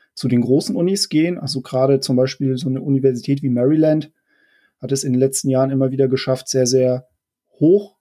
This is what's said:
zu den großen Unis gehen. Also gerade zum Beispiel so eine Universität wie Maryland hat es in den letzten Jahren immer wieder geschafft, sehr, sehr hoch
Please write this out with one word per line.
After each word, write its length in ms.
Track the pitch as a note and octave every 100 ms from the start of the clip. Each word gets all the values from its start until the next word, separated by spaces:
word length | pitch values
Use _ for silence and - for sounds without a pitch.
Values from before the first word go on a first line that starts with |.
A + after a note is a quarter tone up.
| _
zu 120 | - B2
den 140 | A#2+
großen 340 | A#2 C#3 -
Unis 340 | F#3 F3 G3+ -
gehen. 300 | D#3 E3+ F3
Also 220 | - -
gerade 400 | - B2+ C3+ C#3
zum 160 | - B2+
Beispiel 400 | C3 - C3+ C3
so 120 | C3+
eine 140 | C3
Universität 640 | C#3+ C#3 C3+ A#2+ B2 C#3
wie 40 | C#3
Maryland 600 | A#2+ B2+ D#3 D#3 D#3 D3 _ _ _ _ _ _ _
hat 120 | B2
es 140 | C3+
in 80 | C#3
den 80 | B2
letzten 280 | C3+ C3+ C3+
Jahren 220 | C3 C3+
immer 220 | C3+ C3+
wieder 160 | C3 C3+
geschafft, 400 | C3 - B2+ -
sehr, 180 | C3 B2+
sehr 400 | C3 B2+ B2+ - _ _ _ _ -
hoch 380 | D#3+ G3+ G#3 _